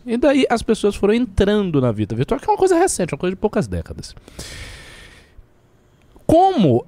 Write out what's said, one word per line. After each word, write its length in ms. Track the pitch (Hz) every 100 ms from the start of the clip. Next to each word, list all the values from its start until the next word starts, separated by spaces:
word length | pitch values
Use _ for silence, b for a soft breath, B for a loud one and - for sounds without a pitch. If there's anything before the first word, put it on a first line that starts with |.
| 247
E 120 | 226
daí 280 | 302 277 240
as 120 | 233
pessoas 340 | - 220 208 -
foram 180 | 202
entrando 640 | 226 247 - 196 208 190 147
na 100 | 123
vida 240 | 107 107 113
virtual, 240 | 117 262
que 80 | -
é 40 |
uma 60 | 415
coisa 180 | 381 330
recente, 360 | 370 - 180
uma 40 | -
coisa 160 | 180 190
de 40 |
poucas 280 | 214 165 113
décadas. 480 | 87 - - - - B B B B B B B B B B B B - _ _ _ _ _ _ - -
Como, 600 | 320 381 349 160 120